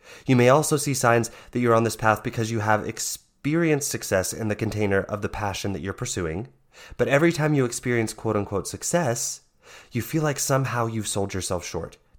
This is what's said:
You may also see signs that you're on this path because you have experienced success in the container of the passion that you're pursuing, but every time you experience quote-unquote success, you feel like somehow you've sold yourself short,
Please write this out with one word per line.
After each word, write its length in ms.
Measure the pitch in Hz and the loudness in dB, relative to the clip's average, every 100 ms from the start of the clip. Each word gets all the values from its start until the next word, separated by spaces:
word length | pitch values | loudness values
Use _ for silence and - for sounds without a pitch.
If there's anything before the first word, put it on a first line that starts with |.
| - - | -20 -6
You 120 | - 123 | 2 6
may 120 | 120 | 8
also 300 | 143 151 147 | 6 4 0
see 160 | 143 | 0
signs 360 | 131 120 117 113 - - | 2 4 4 2 -6 -8
that 100 | 123 | 0
you're 140 | 120 | 4
on 100 | 113 | 4
this 120 | 113 - | 4 2
path 260 | 110 107 | 2 2
because 280 | 127 117 110 | 0 -4 -2
you 100 | 113 | 0
have 280 | 107 107 - | 2 2 0
experienced 1000 | - - - _ _ 139 160 165 143 - | -6 -8 -8 _ _ -2 0 2 0 -2
success 420 | - - 95 92 | -6 0 0 0
in 160 | - 110 | -2 -4
the 80 | 104 | -2
container 460 | 110 107 104 98 | -2 0 2 0
of 180 | - 104 | 0 -4
the 80 | 101 | -6
passion 460 | - 104 95 101 | -4 -6 -4 -6
that 80 | 92 | -6
you're 100 | 92 | -6
pursuing, 560 | - 123 - 82 85 120 _ _ - - - | -6 -6 -4 -4 -4 -8 _ _ -20 -10 -4
but 120 | 120 | 2
every 240 | 139 170 | 4 2
time 200 | 151 156 | 2 0
you 140 | 147 123 | 2 0
experience 480 | - 127 120 110 | -2 -2 -2 -2
quote-unquote 520 | - 110 104 98 98 - | -4 -2 -2 -2 -4 -6
success, 760 | - - 175 143 117 - - _ _ - - - | -8 -2 0 0 -2 -4 -10 _ _ -20 -20 -8
you 80 | 120 | -8
feel 220 | - 160 | -4 -2
like 160 | 151 139 | 0 0
somehow 480 | - 135 127 120 113 | 0 0 0 -2 -2
you've 220 | 113 101 | -4 -4
sold 260 | 104 98 | -4 -4
yourself 320 | 95 - 92 - | -4 -4 -4 -6
short, 320 | 85 82 - _ | -8 -10 -14 _